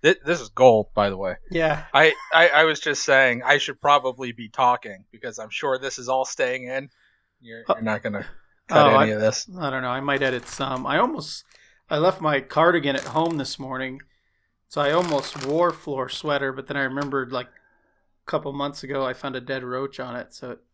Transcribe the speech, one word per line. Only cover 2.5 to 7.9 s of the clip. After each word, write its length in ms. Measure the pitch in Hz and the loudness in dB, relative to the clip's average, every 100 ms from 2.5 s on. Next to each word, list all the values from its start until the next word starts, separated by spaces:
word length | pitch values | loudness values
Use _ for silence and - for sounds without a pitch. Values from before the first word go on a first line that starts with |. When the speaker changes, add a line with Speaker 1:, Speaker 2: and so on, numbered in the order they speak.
| 147 | 6
Speaker 1:
was 160 | 160 151 | 4 2
just 240 | - 139 | -2 -4
saying 380 | - 135 131 120 | 2 4 4 2
I 140 | 123 143 | 2 2
should 240 | 139 135 | 2 -4
probably 500 | 143 147 131 120 127 | 2 4 2 -6 -10
be 160 | 117 113 | -10 -14
talking 560 | - 127 123 113 95 92 | 0 2 2 -4 -18 _
because 260 | 113 123 110 | -14 -14 -12
I'm 120 | 110 | -12
sure 280 | - 147 131 | -6 -4 -4
this 220 | 131 123 | -4 -10
is 80 | 123 | -4
all 160 | 131 | -2
staying 400 | 127 - 131 127 | -2 -2 -2 -2
in. 260 | 123 131 139 _ _ _ _ _ | -6 -10 -10 _ _ _ _ _
You're, 220 | 120 113 113 | -20 -20 -4
Speaker 2:
Uh, 60 | 113 | -4
Speaker 1:
you're 80 | |
not 180 | 110 | -2